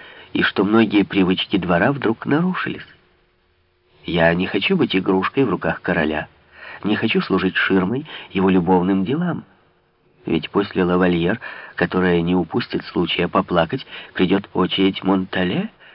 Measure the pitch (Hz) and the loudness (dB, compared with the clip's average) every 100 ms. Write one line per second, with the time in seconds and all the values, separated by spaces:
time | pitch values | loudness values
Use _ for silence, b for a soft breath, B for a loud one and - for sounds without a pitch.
0 | B B B 95 90 - 98 110 107 101 | B B B -2 -2 0 2 4 4 2
1 | 98 98 90 95 - 98 87 87 113 143 | 2 2 2 0 0 -2 0 2 2 0
2 | 113 113 - 143 180 180 - - - - | -2 -2 -2 0 0 -2 -6 -8 -14 -20
3 | _ _ _ _ _ _ _ _ _ _ | _ _ _ _ _ _ _ _ _ _
4 | - 85 82 85 92 101 - 190 113 95 | -4 2 2 2 0 -2 0 0 2 0
5 | 90 95 92 - 127 90 85 82 - 87 | 0 0 0 0 0 0 -2 -4 -2 0
6 | 78 78 80 _ _ B B B 101 107 | 0 -2 -6 _ _ B B B -2 0
7 | 113 190 - 95 92 82 - 95 92 123 | 0 0 0 0 0 0 0 2 0 -4
8 | 151 B B 95 95 95 85 92 90 98 | -8 B B 0 2 2 4 2 4 0
9 | 92 151 175 151 - _ _ _ _ _ | 0 -2 -2 -4 -10 _ _ _ _ _
10 | _ _ - 82 - 95 101 - 90 90 | _ _ -2 -2 0 -2 0 0 2 4
11 | 90 87 85 113 B B B - 87 92 | 4 2 0 -2 B B B -4 -2 2
12 | 92 85 85 90 85 90 - - - 87 | 2 2 2 0 0 -4 -4 -8 -4 -4
13 | 87 - 87 95 - 87 82 139 - B | -2 -2 -2 -2 0 0 0 -2 -10 B
14 | B - 180 196 202 - 92 - 95 98 | B -2 0 0 -2 -2 -2 2 0 0
15 | - 95 92 95 90 135 214 _ B | 0 0 0 -2 -2 -2 -4 _ B